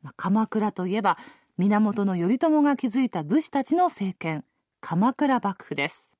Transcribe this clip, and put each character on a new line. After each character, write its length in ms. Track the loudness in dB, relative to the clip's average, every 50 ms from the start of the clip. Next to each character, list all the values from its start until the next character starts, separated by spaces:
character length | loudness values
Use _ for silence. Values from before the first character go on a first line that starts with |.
ま 120 | -18 -18
あ、 20 | -14
鎌 300 | -6 -2 0 2 2 0
倉 260 | 0 -2 -2 -2 -2
と 140 | -2 -4 -4
い 80 | -2 -2
え 80 | 0
ば 160 | 0 0 0 -2 -6 -20 -20 _ _ _ _ 0
源 480 | 2 2 4 4 2 2 0 0 0
頼 320 | 0 0 0 0 0 0 2
朝 240 | 2 2 4 4
が 120 | 4 2 2
築 280 | 0 -2 -2 0 0
い 80 | -2 0
た 120 | -2 -6
武 200 | -4 0 0 0
士 80 | 0 0
た 140 | -4 -4 -2
ち 120 | 0 2
の 120 | 2 2 2
政 280 | 0 -2 -4 -4 -6 _
権、 260 | -4 -4 -4 -4 -6 _ _ _ _ _ _ _
鎌 320 | -8 -4 0 2 2 2
倉 280 | 2 2 0 2 2 2
幕 220 | 0 -2 -6 _
府 120 | -10 -10 -4
で 160 | -4 -4 -4
す。 180 | -6 -10 -20 _ _